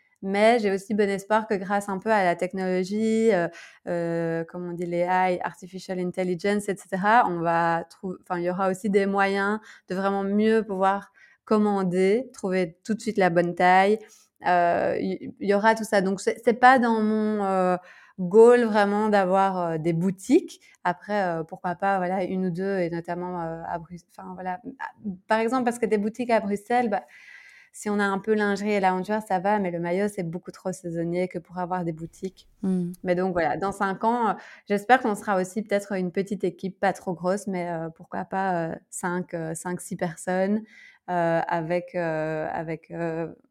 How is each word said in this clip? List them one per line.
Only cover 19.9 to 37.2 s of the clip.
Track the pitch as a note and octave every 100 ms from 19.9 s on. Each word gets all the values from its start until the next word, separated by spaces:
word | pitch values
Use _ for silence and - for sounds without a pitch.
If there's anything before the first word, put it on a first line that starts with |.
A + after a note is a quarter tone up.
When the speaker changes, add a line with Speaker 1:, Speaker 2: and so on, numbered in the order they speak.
Speaker 1:
boutiques. | E3 F#3+ F#3+ - D4+ - - _ _
Après, | F3+ F3+ - G#3
euh, | F#3 E3
pourquoi | E3 F#3 F3+ F3
pas, | G3 G3
voilà, | F3+ F#3+
une | F3+ F#3+ F#3
ou |
deux, | E3+ G3 G3
et | E3+
notamment, | E3+ E3+ F3 F3+ F3+
euh, | E3 E3 E3+
à | F3
Brus-, | D#3+ F3 _ -
enfin, | F#3+
voilà. | F#3 F#3 F3+ - - - - G#3+ F#3 -
Par | A3
exemple, | A3+ C4 A#3+
parce | A#3
que | G#3
des | G#3+
boutiques | G#3 A3+ A#3+
à | A3+
Bruxelles, | G#3 G3+ - A#3+ A#3+
bah, | G3+ - - - - - - - -
si | G#3
on | G#3
a | G3+
un | G3
peu | G#3
lingerie | G#3+ G#3 G3 G#3
et | G#3
loungewear, | F#3+ F#3 F#3 G#3+
ça | G#3+ F#3
va, | G3 G#3+
mais | F#3
le | F3
maillot, | F3 F3+ G#3
c'est | G3+
beaucoup | E3+ F3 -
trop | - F#3+
saisonnier | F#3 F3 E3 E3+ F3 F3+
que | F3
pour | - F3
avoir | F3 F#3
des | E3+
boutiques. | D#3+ E3 - F#3+ - _ -
Speaker 2:
Hmm. | F#3+ F#3 F3 F3+
Speaker 1:
Mais | F#3 F3
donc, | F#3+
voilà, | F3 D#3 D#3+
dans | F#3+
cinq | G3 G3 F#3+ A3
ans, | A#3+ A3
euh, | F3+ - - -
j'espère | G3+ G3+ B3+
qu'on | B3+ G3+
sera | - F#3+
aussi | F#3 A3
peut-être | - G3+ G3+
une | G3 F3+
petite | G3 G3 F#3+ F#3
équipe, | E3+ F#3+ -
pas | G3
trop | F3+ -
grosse, | E3